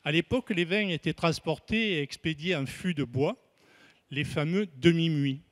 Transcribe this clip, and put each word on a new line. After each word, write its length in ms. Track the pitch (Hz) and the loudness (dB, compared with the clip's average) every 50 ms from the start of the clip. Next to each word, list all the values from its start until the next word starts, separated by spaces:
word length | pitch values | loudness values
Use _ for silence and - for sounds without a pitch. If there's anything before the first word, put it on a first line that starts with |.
| _ | _
À 80 | 147 | 2
l'époque, 380 | 151 165 165 _ 226 262 - - | 2 2 2 _ -2 -2 -2 -2
les 140 | 214 170 175 | -2 -2 0
vins 240 | 160 185 214 208 190 | 0 0 0 0 0
étaient 220 | 170 147 - 160 | -2 -2 -2 -4
transportés 800 | 151 - - 165 156 - - 165 156 - _ - 208 226 226 214 185 | -2 2 0 0 0 0 -2 -4 -4 -4 _ -2 -2 0 0 0 0
et 60 | 151 | -2
expédiés 540 | 143 - - - - 165 160 147 151 185 180 | -4 -6 -8 -6 -4 -4 -4 -4 -2 -2 -2
en 100 | 147 135 | -2 -2
fûts 300 | 131 - - - 180 175 | -6 -8 -4 -4 -2 -2
de 80 | 147 | -2
bois, 340 | 135 117 123 131 143 170 247 _ _ _ _ _ _ _ - - - - - _ _ _ | -4 -4 0 0 0 0 -2 _ _ _ _ _ _ _ -20 -20 -20 -20 -20 _ _ _
les 100 | 135 139 | -6 -4
fameux 460 | 147 - - 160 147 156 175 196 214 180 143 127 | -4 -2 -2 -2 0 0 0 0 -2 -2 -6 4
demi-muits. 600 | 123 170 170 165 165 165 156 147 139 139 135 143 - _ | 4 6 6 6 2 2 2 2 0 0 -2 -4 -10 _